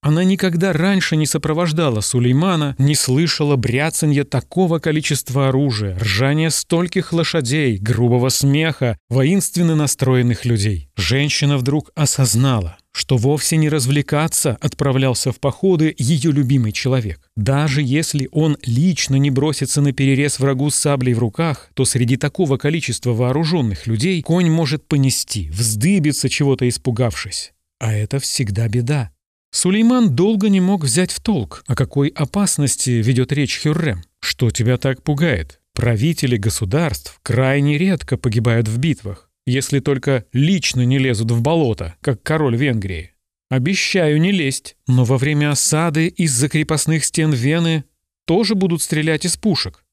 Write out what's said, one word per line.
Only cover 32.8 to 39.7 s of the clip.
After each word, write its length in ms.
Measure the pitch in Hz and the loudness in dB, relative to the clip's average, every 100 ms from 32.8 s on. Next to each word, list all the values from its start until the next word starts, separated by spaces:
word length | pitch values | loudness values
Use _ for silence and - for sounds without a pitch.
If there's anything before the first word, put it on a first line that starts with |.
| - | 0
ведет 400 | 120 110 127 127 | 0 2 2 0
речь 320 | 147 135 - | 0 -2 -2
Хюррем. 400 | 151 151 160 95 - _ | -2 0 -2 -4 -8 _
«Что 320 | - - 120 | -8 0 0
тебя 280 | - 117 123 | 2 0 0
так 260 | 135 131 | 0 -2
пугает? 560 | - 143 170 107 76 - _ | -2 0 0 0 -4 -14 _
Правители 600 | - 120 113 131 165 139 120 | -2 0 2 0 0 0 0
государств 840 | 107 - 101 135 165 - - - | 0 -2 -2 0 0 -4 -10 -18
крайне 560 | - 110 131 139 143 147 | -4 0 2 2 2 2
редко 380 | 185 175 - 131 | 0 0 -2 -4
погибают 500 | 131 113 117 117 110 | 0 0 2 2 0
в 120 | 113 | 0
битвах, 520 | 160 135 107 98 _ _ - | -2 -2 -6 -14 _ _ -2
если 320 | 127 131 | -2 0